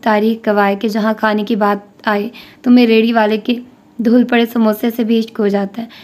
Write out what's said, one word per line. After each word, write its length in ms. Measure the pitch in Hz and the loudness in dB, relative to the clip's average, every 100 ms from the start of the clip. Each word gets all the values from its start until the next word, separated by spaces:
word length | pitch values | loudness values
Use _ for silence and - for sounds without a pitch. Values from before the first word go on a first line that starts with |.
तारीख 400 | 233 214 220 226 | 0 2 0 -2
गवाए 320 | 220 208 202 196 | -2 0 0 0
कि 120 | 226 | -2
जहाँ 260 | 214 214 | -2 -2
खाने 300 | 214 220 208 | -2 -2 -2
की 120 | 202 226 | -2 -2
बात 320 | 208 202 - _ - | 0 -2 -6 _ -4
आए, 240 | 208 214 - - - | -4 -4 -12 -20 -6
तुम्हें 220 | 247 247 240 | 2 4 4
रेडी 260 | 220 226 | 4 2
वाले 260 | 233 214 214 | 2 0 0
के 200 | 220 240 - _ _ - | -2 -6 -8 _ _ -6
धूल 260 | 233 240 | 2 2
पड़े 220 | 240 240 233 | 2 0 0
समोसे 440 | 233 220 214 240 | 0 0 0 -4
से 140 | 226 | -4
भी 140 | 220 226 | -2 -2
इश्क 180 | 226 - | -2 -4
हो 120 | 202 | -2
जाता 340 | 202 196 - | -2 -4 -8
है। 60 | 226 - | -14 -16